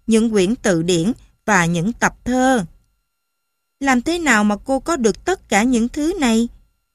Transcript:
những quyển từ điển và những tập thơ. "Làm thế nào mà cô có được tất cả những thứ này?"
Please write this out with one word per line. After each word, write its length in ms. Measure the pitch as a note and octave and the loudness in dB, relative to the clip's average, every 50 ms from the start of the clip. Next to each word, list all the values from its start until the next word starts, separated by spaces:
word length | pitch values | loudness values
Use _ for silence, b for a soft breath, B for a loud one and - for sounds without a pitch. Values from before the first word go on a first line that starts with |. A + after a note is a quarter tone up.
| _ | _
những 240 | - A3 A3 A3+ A#3 | 0 2 2 2 2
quyển 240 | G#3+ G#3 F3+ F#3 B3 | 2 2 0 0 0
từ 260 | - - A3+ F3+ E3 E3 | -2 0 0 0 0 0
điển 300 | F3+ F3+ E3 E3 G#3+ C4+ b b b b b _ | 0 0 0 0 -2 -4 b b b b b _
và 200 | - G#3 F3+ E3 | 0 0 2 2
những 260 | E3 F3 E3+ D#3+ A3 A#3+ | 0 0 -2 -2 -4 -4
tập 220 | - A3 F3+ - - - | -2 -2 -4 -4 -4 -6
thơ. 400 | B3 B3 B3+ B3+ C4 C4 A#3 E3+ - - _ _ _ _ _ _ _ _ _ _ _ _ _ _ _ _ _ _ _ _ - | -2 0 2 2 2 2 0 -2 -4 -10 _ _ _ _ _ _ _ _ _ _ _ _ _ _ _ _ _ _ _ _ -6
"Làm 220 | C#4 C#4 B3+ B3 A#3+ | -2 0 0 0 0
thế 160 | D#4 E4+ F4 | -2 -4 -2
nào 260 | E4 C#4+ A#3 G#3+ G#3 | 0 0 2 2 2
mà 120 | G#3 G#3 | 0 -2
cô 240 | G3+ - - C4+ C4 | -4 -4 -4 -4 -4
có 160 | - - E4+ | -2 -4 -2
được 280 | C#4+ A3+ G#3 F#3+ - - | 0 0 0 -2 -2 -2
tất 240 | F4 - - _ - | -4 -4 -4 _ -2
cả 140 | A3 G3 A3+ | 0 0 0
những 260 | C4 B3+ A3+ A3+ B3 | 2 0 0 -2 -2
thứ 260 | - D4+ D4 D#4+ G4+ F#4+ | -4 -4 -4 -4 -2 -2
này?" 280 | C#4 A#3 A3+ A3+ A#3 A#3+ - - _ _ _ _ _ _ _ | 0 0 0 0 0 -2 -6 -12 _ _ _ _ _ _ _